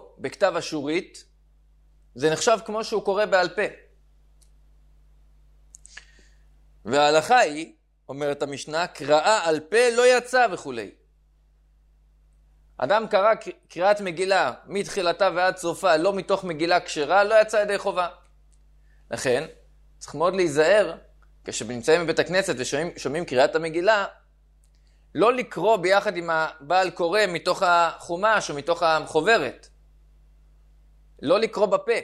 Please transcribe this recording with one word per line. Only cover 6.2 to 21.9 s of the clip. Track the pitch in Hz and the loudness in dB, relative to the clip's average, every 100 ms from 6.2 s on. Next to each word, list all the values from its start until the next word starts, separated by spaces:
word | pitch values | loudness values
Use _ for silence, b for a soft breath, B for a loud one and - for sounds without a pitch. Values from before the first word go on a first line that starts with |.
| B B B _ _ _ | B B B _ _ _
וההלכה | 101 139 147 156 151 247 | -2 2 4 4 4 4
היא, | 185 147 160 _ _ _ - | 4 -2 -12 _ _ _ -14
אומרת | 139 147 143 | -6 -4 -4
המשנה, | 139 139 - 156 175 | -6 -8 -6 -4 -4
"קראה | - 139 151 175 220 170 | -4 2 4 4 2 2
על | 156 | -2
פה | 156 220 247 233 | 0 2 2 4
לא | 247 247 | 4 4
יצא" | 247 254 233 | 2 2 2
וכולי. | 170 143 117 98 - _ _ _ _ _ _ _ _ _ _ _ _ _ _ _ _ _ - | -2 -8 -10 -10 -14 _ _ _ _ _ _ _ _ _ _ _ _ _ _ _ _ _ -6
אדם | 135 214 220 | 0 0 0
קרא | 202 208 | 2 2
ק-, | 220 - - _ | 0 -4 -18 _
קריאת | 160 190 208 | -2 0 0
מגילה | 190 160 190 190 143 117 - | -2 -4 0 2 0 -4 -8
מתחילתה | 190 170 202 175 170 190 170 | -8 -6 -4 -2 0 0 0
ועד | 185 180 | -2 -2
סופה, | 170 160 190 160 | -6 -2 2 2
לא | 185 | 2
מתוך | 196 180 190 | -2 -2 -4
מגילה | 185 151 170 180 | -4 -4 0 0
כשרה, | 170 160 143 190 | 0 -4 0 2
לא | 202 220 | 4 4
יצא | 214 220 | 4 0
ידי | 202 196 | -2 -2
חובה. | 196 180 170 - _ _ _ _ _ _ _ _ - | -4 -4 -6 -8 _ _ _ _ _ _ _ _ -12
לכן, | 117 131 123 160 - _ _ _ _ | -6 -2 -2 -4 -14 _ _ _ _
צריך | - | -12
מאוד | 147 175 | -2 0
להיזהר, | 190 175 143 160 214 170 - - _ _ _ | 0 0 2 4 4 2 -4 -18 _ _ _
כשנמצאים | - - 110 120 113 | -12 -10 -8 -4 2